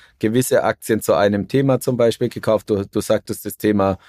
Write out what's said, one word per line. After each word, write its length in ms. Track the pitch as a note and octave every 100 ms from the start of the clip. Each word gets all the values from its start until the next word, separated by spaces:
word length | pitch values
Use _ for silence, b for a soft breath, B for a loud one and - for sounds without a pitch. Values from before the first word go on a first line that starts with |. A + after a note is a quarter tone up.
| b b
gewisse 440 | A2 A#2+ B2+ B2
Aktien 380 | E2 - - A2
zu 140 | - F2+
einem 320 | G2+ G2+ F#2
Thema 320 | C3 C#3 B2+
zum 180 | - A#2+
Beispiel 320 | A#2 - A#2+
gekauft. 400 | - G#2+ G#2+ -
Du, 160 | G#2 G2
du 160 | A2
sagtest 440 | - G#2+ - G#2 G#2
das 120 | -
Thema 400 | A2 G#2 F#2+ F#2